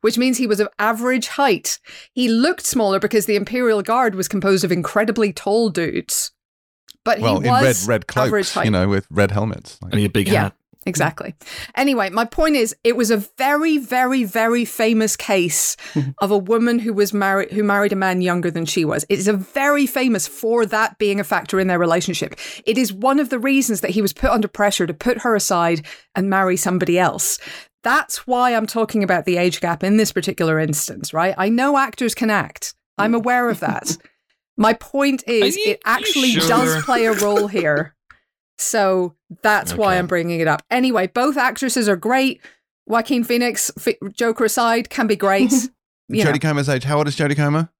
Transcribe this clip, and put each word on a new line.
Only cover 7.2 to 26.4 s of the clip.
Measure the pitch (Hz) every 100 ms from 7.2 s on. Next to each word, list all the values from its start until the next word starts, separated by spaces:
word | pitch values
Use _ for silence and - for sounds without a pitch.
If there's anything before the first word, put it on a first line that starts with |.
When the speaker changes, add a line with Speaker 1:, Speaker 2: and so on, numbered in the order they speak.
Speaker 2:
Well, | 113 190
Speaker 1:
he | -
Speaker 2:
in |
red, | 247
Speaker 1:
was | 269 - 98
Speaker 2:
red | 110 - -
Speaker 1:
average | 131
Speaker 2:
cloaks, | 208 185
Speaker 1:
height. | - 123
Speaker 2:
you |
know, | 95 95
with | 98 -
red | 80 101
helmets. | 101 110 - - -
Like | 92
Speaker 3:
And | 208
he |
had | 101
a |
big | - 196
Speaker 1:
Yeah. | 190
Speaker 3:
hat. | 101 - _ _ -
Speaker 1:
Exactly. | 165 160 156 - - - - - -
Anyway, | 277 254 190
my | 196 233
point | - 311 285
is, | 226 - 233
it | 247
was | 220
a | 226 202 -
very, | 262 294 320 302
very, | 233 247 254 262 214
very | 226 226 240 226
famous | - 220 226 220 -
case | - 196 175 - - - - 156
Speaker 4:
<laughs> | 139 139
Speaker 1:
of | 196
a | 208
woman | 185 226 240 233
who | 226
was | 202 202
married, | 208 196 196 190
who | 202
married | 208 202 202
a | 196
man | 190 185
younger | 180 175 175
than | 165 165
she | - 156
was. | - 151
It | 196
is | 190
a |
very | 202 190 277 277 294 277
famous | 269 254 208 -
for | - 220 233 220
that | 220 220 -
being | 208 202
a | 196
factor | 185 - 190
in | 190
their | 175
relationship. | 170 170 175 165 - - - - -
It | 226
is | 226
one | 190 254 277
of | 277
the | 254
reasons | 262 269 254 202
that | 190
he | 190
was | 196
put | - 262
under | 220 208
pressure | - 208 202 175
to |
put | 160 247 240
her | 247 214
aside | - 180 170 165 151 - _ -
and | 190
marry | 190